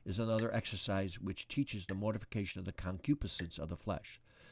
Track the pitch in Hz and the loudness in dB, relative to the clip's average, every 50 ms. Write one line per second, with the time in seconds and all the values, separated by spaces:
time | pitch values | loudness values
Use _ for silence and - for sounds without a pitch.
0 | - - 92 107 113 113 110 110 113 117 - 113 - - - 95 - - 98 98 | -4 -2 0 2 4 4 4 4 4 4 2 2 0 0 -2 -2 0 2 2 2
1 | 98 92 85 - - 98 95 - - - - 143 139 - - 104 87 - 95 98 | 2 0 -2 -4 -4 -4 -4 -4 -6 -2 0 0 0 0 0 -2 -2 -2 -2 0
2 | 104 110 110 110 - - - 110 101 - - 92 92 90 - - - 90 92 90 | 2 2 2 0 -2 -2 -2 -2 0 0 -2 -4 -4 -4 -4 -4 -4 -4 -4 -2
3 | - 143 147 143 - 92 - - 87 82 - - 76 80 87 - - 104 92 - | 2 4 4 4 4 0 0 0 -2 -2 -2 -4 -2 -4 -4 -4 -2 -2 -2 -2
4 | - - - - - - - - - - | -4 -10 -16 -18 -20 -20 -20 -20 -20 -20